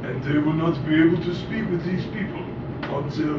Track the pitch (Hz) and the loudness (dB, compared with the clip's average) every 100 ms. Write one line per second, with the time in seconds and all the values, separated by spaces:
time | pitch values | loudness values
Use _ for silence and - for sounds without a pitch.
0 | 131 131 131 147 151 160 165 143 151 156 | -6 -6 0 2 2 2 2 0 2 6
1 | 165 175 170 175 - 220 185 175 170 180 | 6 6 0 -4 -4 -4 -2 -2 0 -2
2 | - 214 196 - - - - - - 139 | -2 -4 -4 -6 -8 -8 -8 -6 -4 -4
3 | 143 - 151 | -4 -2 0